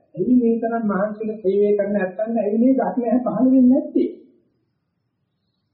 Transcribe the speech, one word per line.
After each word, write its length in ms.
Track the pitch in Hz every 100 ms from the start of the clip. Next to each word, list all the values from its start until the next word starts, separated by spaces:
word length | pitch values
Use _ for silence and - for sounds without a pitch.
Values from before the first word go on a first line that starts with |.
| _
ඇයි 240 | 175 233 247
මේ 200 | 233 226
තරම් 260 | 226 233 214
මහන්සිලා 520 | 185 208 214 214 214
සේවය 320 | 185 202 208
කරන 180 | 208 196
නැත්තන් 460 | 208 185 - 220 233
ඇයි 200 | 202 226
මේ 160 | 262 262
ධර්ම 260 | - -
ඇහැ 200 | 233 247
පහළ 240 | 220 196 262
වෙන්නේ 220 | 262 247
නැත්තේ? 420 | 277 - - - - - _ _ _ _ _ _ _ _ _ _ _ _ _ _